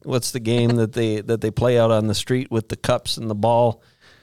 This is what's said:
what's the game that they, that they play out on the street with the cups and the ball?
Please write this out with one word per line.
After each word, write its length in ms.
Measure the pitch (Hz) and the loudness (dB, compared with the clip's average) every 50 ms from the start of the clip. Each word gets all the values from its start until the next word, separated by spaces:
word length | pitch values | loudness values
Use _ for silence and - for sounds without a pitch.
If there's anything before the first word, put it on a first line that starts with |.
| _ | _
what's 280 | 147 127 127 123 - | -4 -4 -2 -2 -4
the 80 | - 131 | -8 -6
game 380 | 113 110 120 120 120 117 117 | -2 0 0 2 2 2 2
that 160 | 117 113 107 - | 2 0 0 0
they, 280 | 123 113 110 107 107 | -2 -2 0 -2 -4
that 180 | 101 - 117 104 | -2 -4 -4 -2
they 100 | - 113 | -2 -4
play 260 | 104 - 123 123 123 | -2 0 2 2 4
out 140 | 120 113 113 | 4 4 4
on 160 | 113 107 110 | 4 2 2
the 80 | 110 101 | 0 -2
street 340 | - - - 127 127 131 - | -2 -2 -2 -2 -2 -2 -2
with 160 | 117 113 110 - | -4 -4 -4 -4
the 60 | - | -10
cups 420 | - - - 123 117 - - - | -6 -2 -2 -2 -2 -2 -6 -8
and 120 | - 117 110 | -6 -6 -6
the 60 | 107 | -4
ball? 400 | 104 104 117 117 117 120 117 113 - _ _ _ _ _ - - _ | 0 2 2 4 4 4 2 0 -4 _ _ _ _ _ -20 -20 _